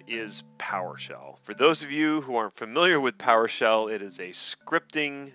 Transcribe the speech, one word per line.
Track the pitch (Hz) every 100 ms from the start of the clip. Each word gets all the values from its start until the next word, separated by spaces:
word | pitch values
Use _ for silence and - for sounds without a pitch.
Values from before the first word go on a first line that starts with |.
| -
is | 117 110 110 - -
PowerShell. | - 98 90 67 - 64 67 -
For | -
those | 110 143 151
of | 147
you | 147 156 156
who | 131 120
aren't | 107 -
familiar | 113 131 180 160
with | 131 101
PowerShell, | - 113 113 - 117 110 110
it | 107
is | 98 87
a | -
scripting | - - - - 160 - 156 147 139 139